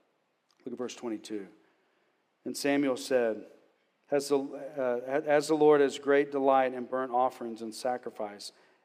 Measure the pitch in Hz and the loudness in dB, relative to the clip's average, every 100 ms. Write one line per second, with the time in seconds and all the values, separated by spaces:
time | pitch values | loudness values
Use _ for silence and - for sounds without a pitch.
0 | _ _ _ _ _ _ - 117 120 - | _ _ _ _ _ _ -12 -8 -10 -8
1 | 120 107 - 107 92 - _ _ _ _ | -8 -8 -8 -10 -10 -20 _ _ _ _
2 | _ _ _ _ 127 123 143 143 139 127 | _ _ _ _ -10 -4 0 0 0 -2
3 | - 127 117 104 - - _ _ _ _ | 0 0 2 -2 -10 -20 _ _ _ _
4 | - 143 139 139 139 135 139 143 127 120 | -4 -2 0 0 -2 -10 -10 -4 -2 -2
5 | 127 143 156 147 151 156 151 147 139 135 | -2 -2 2 2 4 4 6 8 4 0
6 | 139 143 143 143 135 135 127 127 117 127 | 2 4 4 2 4 4 4 -2 -4 -4
7 | 131 123 127 - 120 110 113 107 127 123 | -2 2 0 -2 -10 -10 -12 -6 -4 -4
8 | 117 - 104 101 - - _ _ | -8 -8 -10 -10 -16 -18 _ _